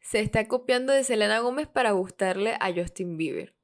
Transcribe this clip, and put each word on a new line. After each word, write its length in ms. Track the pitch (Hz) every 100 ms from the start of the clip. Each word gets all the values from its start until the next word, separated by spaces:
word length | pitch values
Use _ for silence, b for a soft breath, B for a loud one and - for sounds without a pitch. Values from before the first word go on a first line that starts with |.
se 200 | - 220
está 260 | 208 226 220
copiando 460 | 247 247 247 262
de 100 | 269
Selena 380 | 262 220 208 220
Gómez 260 | 240 262 302
para 240 | - 233
gustarle 640 | 196 185 - 190 190 208 -
a 140 | 190
Justin 440 | 175 175 - 180 160
Bieber. 360 | 160 - 156 _